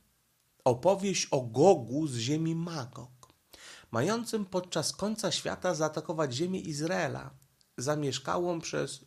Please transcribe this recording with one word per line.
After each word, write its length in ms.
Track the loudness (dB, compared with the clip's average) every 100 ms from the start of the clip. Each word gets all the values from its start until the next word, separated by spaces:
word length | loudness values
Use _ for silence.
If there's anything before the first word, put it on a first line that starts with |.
| _ _ _ _ _ _
opowieść 640 | 0 4 4 4 2 0 0
o 100 | -2
Gogu 680 | 0 6 8 8 4 -2 -2
z 80 | -2
ziemi 400 | 0 0 0 -2
Magog, 800 | -4 -6 -8 -12 -18 -20 -20 _ _ -20 -20 -20 -4
mającym 540 | 0 2 0 -2 -4 -2
podczas 460 | -2 -2 -2 -2
końca 400 | -2 -4 -2 -2
świata 440 | -2 -4 -2 -2 2
zaatakować 580 | 0 0 -4 -2 0
ziemię 260 | 0 -2 -2
Izraela, 680 | -4 -4 -2 0 -2 -4 -10 -16 _ _ _ -4
zamieszkałą 840 | -2 0 0 -2 -2 0 0 -2
przez 440 | -4 -4 -4 -8